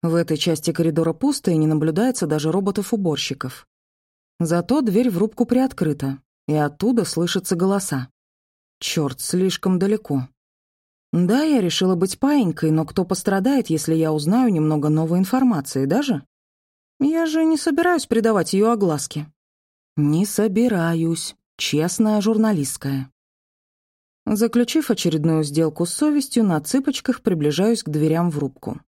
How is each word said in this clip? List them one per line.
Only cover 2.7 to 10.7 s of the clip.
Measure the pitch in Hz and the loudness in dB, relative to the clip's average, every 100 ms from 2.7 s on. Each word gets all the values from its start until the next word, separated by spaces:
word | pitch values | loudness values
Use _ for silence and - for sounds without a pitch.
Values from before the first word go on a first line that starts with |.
| 196 202 226 185 143 - 135 127 - _ _ _ _ _ _ _ _ | -4 -4 -2 -2 -2 -6 -8 -10 -14 _ _ _ _ _ _ _ _
Зато | 170 175 175 277 | 0 0 0 0
дверь | 240 190 247 | 2 2 0
в | 170 | 0
рубку | 214 - 240 | -2 0 0
приоткрыта, | 247 262 - 160 143 135 135 _ _ - | 2 0 -2 -4 -2 -6 -8 _ _ -2
и | 151 | 0
оттуда | 147 151 208 233 185 | 0 0 0 0 0
слышатся | - 170 190 190 175 | -2 -2 -2 -2 0
голоса. | 185 196 190 135 127 _ _ _ _ _ _ _ | 0 0 -2 -6 -6 _ _ _ _ _ _ _
Черт, | - - 143 131 | -6 -2 -2 -4
слишком | - 180 190 180 190 185 | -4 0 0 0 0 0
далеко. | 190 214 - 139 127 _ _ _ _ | 2 -2 -2 -4 -4 _ _ _ _